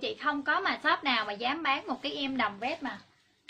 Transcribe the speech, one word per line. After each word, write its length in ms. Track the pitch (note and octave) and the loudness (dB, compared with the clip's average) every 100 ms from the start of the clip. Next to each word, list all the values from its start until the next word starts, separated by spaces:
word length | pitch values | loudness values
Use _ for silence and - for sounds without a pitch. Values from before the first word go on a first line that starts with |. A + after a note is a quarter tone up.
chị. 160 | A#3 A3 | -4 0
Không 200 | D4 C#4+ | 0 0
có 160 | C#4+ E4+ | 2 2
mà 200 | F#4+ B3 | 2 2
shop 200 | D4+ F4+ | 2 2
nào 220 | C#4+ A#3 G#3 | 4 2 2
mà 80 | |
dám 300 | G#3 A#3+ D#4+ | -2 -2 0
bán 240 | C#4+ C#4+ F#4+ | 0 0 0
một 140 | B3 | -4
cái 100 | C#4+ | -4
em 260 | C#4+ C4+ C4 | -2 -2 0
đầm 220 | G#3 G3 | 0 0
vest 240 | B3 E4+ | -4 -4
mà 160 | C4 G3+ - _ _ _ | -6 -8 -14 _ _ _